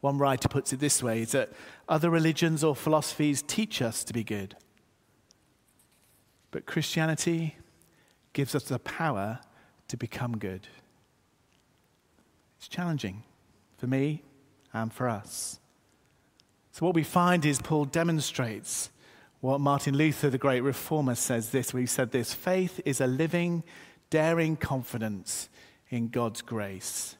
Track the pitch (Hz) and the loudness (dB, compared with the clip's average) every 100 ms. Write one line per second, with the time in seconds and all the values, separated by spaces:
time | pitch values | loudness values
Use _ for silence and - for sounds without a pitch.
0 | 139 139 139 127 - 143 - 131 147 - | 2 4 4 4 2 0 -2 -2 0 2
1 | 123 113 113 139 110 - - - - 156 | 0 -2 0 0 0 -6 -20 -18 -2 2
2 | 170 165 160 156 170 160 156 139 - 156 | 4 4 4 4 2 4 2 2 4 4
3 | 143 - 151 139 - - 220 - 120 - | 2 0 2 2 -2 -2 -2 0 -2 -2
4 | - 117 107 107 95 - _ _ _ _ | -4 -4 -2 -4 -6 -14 _ _ _ _
5 | _ _ _ _ _ _ _ _ _ _ | _ _ _ _ _ _ _ _ _ _
6 | _ _ _ _ _ - - - 151 - | _ _ _ _ _ -12 -4 -2 0 0
7 | 160 160 - 165 160 - - _ _ _ | 2 2 0 0 -2 -6 -20 _ _ _
8 | _ _ _ - 139 147 - 127 - - | _ _ _ -2 0 0 -2 -6 -6 -4
9 | 165 110 101 117 - - _ _ _ 120 | -2 0 -4 -6 -12 -20 _ _ _ -8
10 | 120 - 123 113 98 95 - - _ _ | -8 -6 -4 -4 -6 -8 -12 -20 _ _
11 | _ _ _ _ _ _ _ _ _ _ | _ _ _ _ _ _ _ _ _ _
12 | _ _ _ _ _ _ - - 180 151 | _ _ _ _ _ _ -12 -4 -2 -2
13 | 104 98 - _ _ _ _ _ 123 135 | -4 -8 -16 _ _ _ _ _ -2 2
14 | 143 151 - _ _ _ _ 113 113 - | 2 -2 -8 _ _ _ _ -4 -4 -2
15 | 127 107 - - - - _ _ _ _ | -2 -2 -6 -10 -10 -12 _ _ _ _
16 | _ _ _ _ _ _ _ - 165 170 | _ _ _ _ _ _ _ -2 2 2
17 | 151 185 175 180 147 139 - 156 143 165 | 4 4 6 6 4 0 2 0 2 2
18 | 170 160 139 - 120 107 - - - _ | 2 2 0 -2 -4 -4 -6 -6 -6 _
19 | - - - _ 127 139 143 139 143 139 | -20 -20 -20 _ 0 2 4 2 2 4
20 | 156 143 147 127 139 127 135 127 - 156 | 2 4 0 2 2 2 0 -2 -2 0
21 | 131 123 - 120 110 135 123 127 123 - | 0 0 0 -2 0 -2 -2 -2 -2 0
22 | 123 127 117 - - 185 185 - - 131 | 0 0 -2 -4 0 0 0 -2 -2 2
23 | 131 131 160 175 175 170 - - - - | 2 2 0 2 0 -2 -4 -16 -20 -20
24 | _ 156 156 165 160 156 - 135 120 120 | _ 2 4 4 2 0 0 -2 -4 -4
25 | 110 101 - - - - - _ _ 123 | -4 -6 -6 -8 -8 -18 -20 _ _ -4
26 | 113 120 117 107 - 113 101 95 - - | -2 0 -2 -4 -8 -6 -6 -8 -8 -8
27 | - - | -8 -12